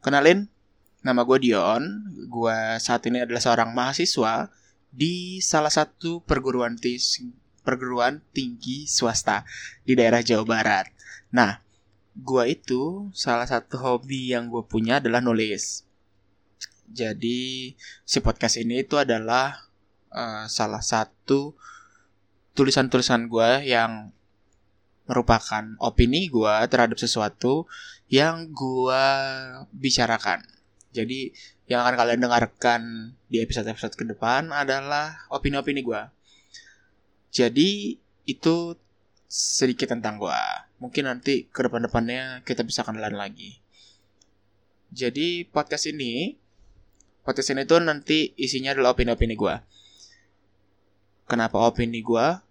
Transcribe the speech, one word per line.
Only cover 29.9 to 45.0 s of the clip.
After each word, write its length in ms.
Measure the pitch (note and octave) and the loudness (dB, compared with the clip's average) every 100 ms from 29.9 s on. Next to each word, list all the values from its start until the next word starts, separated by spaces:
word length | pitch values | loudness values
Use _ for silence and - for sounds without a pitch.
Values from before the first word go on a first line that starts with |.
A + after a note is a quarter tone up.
| B2+ A#2 A2+ G2+ F2 - _ _ _ _ | 2 2 0 0 -4 -6 _ _ _ _
Jadi, 400 | A#2 A2+ B2+ C3 - - _ | -6 -6 -6 -8 -12 -20 _
yang 160 | _ B2 | _ 0
akan 160 | B2 B2 | 2 4
kalian 240 | A#2+ A#2+ | 4 4
dengarkan 640 | B2 A#2 A#2 _ B2 A#2+ A#2 A2+ A2 C3 | 4 4 2 _ 2 2 -2 -12 -12 -18
di 160 | _ A#2+ | _ -2
episode-episode 560 | A2+ A#2+ G#2+ A2 A2 - | -2 -4 -6 -6 -8 -8
ke 80 | |
depan 480 | A#2 G#2 A2+ B2+ D#3+ | -8 -4 0 0 0
adalah 720 | D3 C#3 C3+ C#3 D3 D3+ D#3+ - | -2 0 -2 -2 -4 -4 -10 -10
opini-opini 480 | C#3 C#3+ C#3 C3+ C#3 | -4 -2 -2 -2 -4
gua. 320 | B2 A2 A2 _ _ _ _ - - _ _ _ _ _ _ | -4 -6 -8 _ _ _ _ -20 -20 _ _ _ _ _ _
Jadi, 640 | - A#2+ A#2+ F3 G3+ G3+ - _ _ - | 0 2 4 2 2 -6 -10 _ _ -10
itu 480 | C3 E3 E3+ E3+ E3+ _ _ _ _ _ | -2 0 0 -2 -10 _ _ _ _ _
sedikit 640 | - - - C3 B2 C#3 | -6 -4 0 0 0 -4
tentang 320 | A#2+ G#2+ G#2+ | -4 -4 -6
gua. 160 | F#2+ B1 G1+ G1+ - _ | -4 -2 -4 -6 -12 _
Mungkin 320 | B3 C#3 C#3 | -8 -4 -4
nanti 400 | B2 C3 C#3 - | -4 -2 -2 -2
ke 160 | - B2 | -4 -2
depan-depannya 800 | A#2 A#2 A#2+ A2+ B2 C3 B2+ - | -2 -2 -2 -2 -6 -6 -10 -8
kita 160 | B2+ | -6
bisa 240 | A2+ A2 A2+ | -4 -4 -6
kenalan 320 | A2 G#2+ G#2 | -6 -6 -8
lagi. 400 | G2+ G#2+ - - _ _ _ _ _ _ _ _ _ _ _ _ _ | -10 -12 -20 -20 _ _ _ _ _ _ _ _ _ _ _ _ _
Jadi, 480 | - | -4